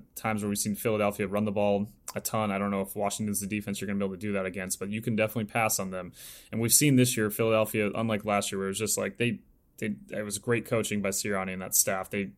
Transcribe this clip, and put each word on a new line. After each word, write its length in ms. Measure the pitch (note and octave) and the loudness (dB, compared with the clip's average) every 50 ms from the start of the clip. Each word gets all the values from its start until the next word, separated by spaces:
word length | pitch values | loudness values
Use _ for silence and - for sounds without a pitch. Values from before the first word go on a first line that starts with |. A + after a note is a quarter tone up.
| - _ - | -8 _ -12
times 260 | - - A2+ G#2+ G#2 | -6 -4 -2 -2 0
where 80 | G#2 G#2 | 0 0
we've 80 | G2+ G2+ | 0 0
seen 180 | - A2 G2+ | 0 -2 -2
Philadelphia 520 | - - A#2 G#2+ G#2 G#2 G2+ G2+ - G#2 F#2 | -2 0 0 2 2 2 2 2 0 -2 -2
run 180 | G2 G#2 G#2+ | 0 0 0
the 60 | G#2+ G2 | 0 0
ball 340 | G#2 G2+ G2+ G2+ G2+ G#2 G#2+ - - _ - - | 2 2 4 4 2 0 -2 -6 -14 _ -10 -8
a 60 | G#2 | -6
ton, 320 | - - - A2 A2 G#2 | -6 -2 -2 0 0 0
I 60 | G2 G2 | 0 0
don't 140 | G2+ G2+ | 0 0
know 100 | G2+ G2 | 0 0
if 120 | F#2+ G2 - | -2 -2 -4
Washington's 460 | G#2 G2+ G2+ - - A2 G#2 G2+ - | -2 -2 -2 -2 -2 -2 -2 -2 -2
the 80 | G2+ F#2+ | -2 -2
defense 320 | G#2+ G#2 G2+ G#2 G2 - | -4 -4 -2 -4 -6 -6
you're 80 | G2 G2+ | -4 -4
gonna 120 | G2+ G2 | -2 -2
be 60 | G2+ | -2
able 100 | F#2+ F#2+ | -2 -4
to 40 | F2 | -4
do 120 | G#2 G#2 G2+ | -4 -4 -2
that 120 | G2 F#2+ | -2 -2
against, 340 | F#2+ F2+ F#2+ F#2 F#2 - - | -4 -4 -6 -6 -6 -6 -6
but 100 | G2 G2+ | -6 -6
you 120 | G#2 A2 | -6 -4
can 140 | A2 B2+ A2+ | -2 0 2
definitely 300 | G#2+ G#2+ G#2+ - A#2+ G#2+ | 2 2 2 0 -2 -4
pass 340 | G2+ - A#2 A2+ A2 - - | -2 0 0 2 2 2 0
on 120 | G2 F#2 | -2 -4
them. 200 | F#2 F#2 F2+ E2+ - - - - - - - - | -6 -8 -8 -10 -12 -16 -18 -18 -18 -18 -12 -6
And 80 | - A2 | -2 0
we've 140 | A#2 A2+ - | 2 6 6
seen 240 | - D3+ D3 C3+ B2 | 6 8 8 8 8
this 180 | B2+ B2 - | 6 6 4
year, 140 | A2+ G#2+ G#2 | 2 2 0
Philadelphia, 600 | G#2 - A2+ A2+ A2 A2 A2 A2 - A2 G#2 G2+ - | 2 0 2 4 4 4 4 2 2 0 0 0 0
unlike 300 | - F#2+ F2+ G#2+ G2+ G2+ | 0 0 0 0 0 0
last 260 | G#2+ G2+ G2+ G2+ - | 2 2 2 2 0
year, 80 | G2+ G2 | -2 -2
where 80 | F#2+ G2 | -2 -2
it 40 | |
was 80 | G2 F#2+ | -2 -2
just 180 | A2 G#2 - G#2 | -2 -2 0 0
like 180 | G2+ G2 - | -2 -2 -2
they, 240 | - A#2+ A#2+ G#2 - - _ _ _ _ _ _ - | 0 0 0 0 -2 -8 _ _ _ _ _ _ -8
they, 160 | - G#2+ G2+ - - - | -6 -6 -6 -6 -8 -10
it 100 | - G#2 | -6 -6
was 160 | G#2+ G#2 G2+ G#2 | -6 -4 -6 -4
great 280 | - B2 A#2+ A#2 G#2+ - | -2 0 0 0 0 0
coaching 340 | A#2+ A2+ G#2 - G#2+ G#2 | 0 0 0 0 -2 -2
by 80 | G2 G2 | 0 0
Sirianni 420 | F#2+ - - G#2+ G2+ F#2+ F#2+ F#2+ | -2 -2 -2 -2 -2 -2 -2 -4
and 100 | F#2 F#2 F#2 | -6 -6 -6
that 100 | - - | 0 2
staff. 380 | - - G#2+ G2 F#2+ F#2 - | 2 2 2 2 -2 -4 -4
They, 180 | - G#2 G2 G2 - | -2 -2 -2 -4 -6